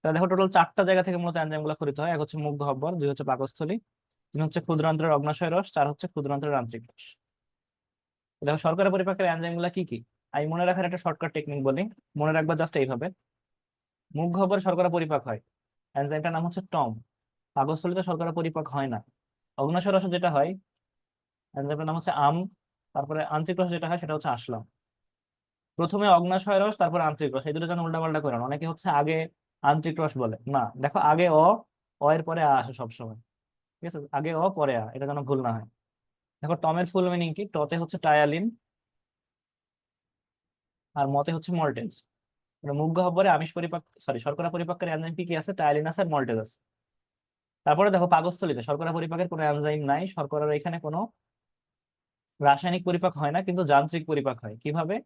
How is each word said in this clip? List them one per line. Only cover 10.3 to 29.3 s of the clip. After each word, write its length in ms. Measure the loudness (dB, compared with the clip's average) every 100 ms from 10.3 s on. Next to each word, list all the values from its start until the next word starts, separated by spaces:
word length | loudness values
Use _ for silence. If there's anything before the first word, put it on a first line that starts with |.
আমি 120 | -4 -2
মনে 120 | 0 2
রাখার 160 | 2 -2
একটা 120 | -2
শর্টকাট 260 | -4 -4 -4 -4
টেকনিক 240 | -6 -2 0
বলি, 140 | 0 -2 -8 _ -2
মনে 120 | 0 2
রাখবা 180 | 2 0
just 140 | 0 0
এইভাবে। 240 | 0 -2 -6 -10 _ _ _ _ _ _ _ _ _ -4
মুখ 100 | -2 2
গহ্বরে 260 | 2 2 0
শর্করা 240 | 2 2 2
পরিপাক 260 | 0 -2 -2
হয়, 120 | -8 _ _ _ _ _ -4
এনজাইমটার 320 | -2 -2 -2 -2
নাম 60 | -4
হচ্ছে 160 | -4 -4
টম। 180 | -2 -2 -4 -14 _ _ _ _ -2
পাকস্থলীতে 460 | 0 0 -2 -2 -2
শর্করা 240 | -2 -4 -2
পরিপাক 280 | -4 -4 -6
হয় 140 | -4 -4
না। 40 | -6 -10 _ _ _ _ -4
অগ্নাশয় 300 | -2 0 2
রসে 160 | 0 2
যেটা 160 | 0 0 2
হয়, 140 | 0 -2 _ _ _ _ _ _ _ _ _ -8
এনজাইমটার 300 | -6 -4 -4
নাম 80 | -4
হচ্ছে 160 | -2 2 4
আম, 100 | 2 -4 _ _ _ _
তারপরে 260 | -6 -4 -4 -2 -2
আন্তরিক 200 | -2 -2
রস 100 | -2
যেটা 120 | -2 -4
হয় 100 | -4
সেটা 120 | -4 -4
হচ্ছে 140 | -4 -4
আসলাম। 260 | -6 -10 -10 _ _ _ _ _ _ _ _ _ _ -6
প্রথমে 280 | -2 2 6 6
অগ্নাশয় 420 | 6 0 2 2
রস, 140 | 2 2
তারপরে 200 | 0 2 0
আন্তরিক 220 | 0 -2
রস, 100 | -2 -4
এই 60 | -4
দুটো 100 | -2
যেন 100 | -2 -2
উল্টাপাল্টা 340 | -2 -2 -2
করে 120 | -2 -2
না। 60 | -4
অনেকে 180 | -4 -6
হচ্ছে 160 | -6 0 2
আগে 160 | 2 0 -2